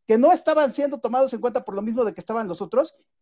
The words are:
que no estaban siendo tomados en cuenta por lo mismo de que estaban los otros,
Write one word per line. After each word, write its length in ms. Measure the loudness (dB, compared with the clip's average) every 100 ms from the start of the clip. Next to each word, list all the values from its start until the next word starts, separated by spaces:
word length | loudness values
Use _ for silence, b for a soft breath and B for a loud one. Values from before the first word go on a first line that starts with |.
| 0
que 120 | 4
no 140 | 6
estaban 400 | 4 2 2 0
siendo 260 | 0 -4 -4
tomados 340 | -4 0 0
en 80 | 0
cuenta 240 | -4 -4
por 100 | -6
lo 80 | -6
mismo 220 | -4 -2
de 80 | -2
que 60 | -4
estaban 280 | -8 -6 -6
los 120 | -8
otros, 340 | -4 -2 -2 -4 _ _